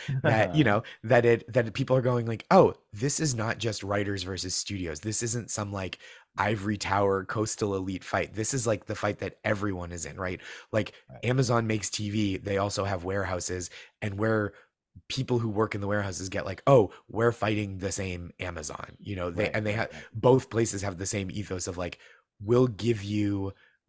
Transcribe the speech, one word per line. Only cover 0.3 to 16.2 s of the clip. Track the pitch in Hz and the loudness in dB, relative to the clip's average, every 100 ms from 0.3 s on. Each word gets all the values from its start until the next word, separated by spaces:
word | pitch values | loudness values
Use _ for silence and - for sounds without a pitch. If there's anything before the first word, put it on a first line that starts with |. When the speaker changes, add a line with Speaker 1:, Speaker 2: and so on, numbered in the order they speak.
| 110 95 135 | 4 4 4
Speaker 1:
you | |
Speaker 2:
<laughs> | 120 | 4
Speaker 1:
know, | 104 - - | 2 0 -8
that | 113 120 | 4 6
it, | 117 117 - | 6 4 2
that | 123 113 | 0 0
people | 104 131 131 | -2 2 2
are | |
going | 123 123 117 | 2 0 0
like, | 110 - | -4 4
"Oh, | 190 113 - _ | 6 6 4 _
this | 101 139 - | -4 -2 0
is | 156 117 | 0 0
not | 110 - | -2 -2
just | 110 104 | -4 -4
writers | 98 101 101 98 | -2 -2 0 -4
versus | 90 92 92 - | -4 -6 -4 -4
studios. | - 98 85 76 | -4 -6 -6 -6
This | 107 104 | -4 -2
isn't | 120 120 101 | -2 -4 -2
some, | - 101 | -4 -4
like, | 101 92 - - - _ - | -4 -6 -10 -16 -20 _ -2
ivory | 101 107 98 101 | 0 0 -2 -2
tower | 95 98 101 95 95 | 0 2 4 2 0
coastal | 107 107 - 101 98 | -2 -2 -2 -2 -2
elite | 95 92 | -4 -6
fight. | - 101 85 | -4 -4 -2
This | 98 110 139 | -2 -2 0
is, | 117 | 0
like, | 104 - | -2 -4
the | 104 | -4
fight | 104 104 | -4 -4
that | 95 - | -8 -4
everyone | 107 104 104 92 87 | -2 -2 -2 -4 -6
is | 87 78 | -8 -10
in," | 92 | -6
right? | 92 90 - - - | -6 -6 -10 -18 -4
Like, | 110 101 - - | -2 -2 -8 -20
Speaker 2:
Right. | 131 117 | -6 0
Speaker 1:
Amazon | 127 123 117 113 | 2 4 2 2
makes | 107 - | 0 -2
T | - 104 | -4 -2
V. | 107 101 95 | 0 0 0
They | 101 98 | -2 0
also | 101 101 98 | 0 0 -2
have | 92 | -2
warehouses, | 87 101 92 90 - 92 87 - - _ | -2 -2 -2 -4 -4 -4 -6 -12 -20 _
and | 107 98 | -6 0
where | 110 110 101 - _ _ _ - - | 2 2 0 -4 _ _ _ -20 -8
people | - 127 120 | -4 0 0
who | 117 | 2
work | 101 107 101 | 2 0 0
in | |
the | 101 | -2
warehouses | 104 98 87 | 0 -2 -4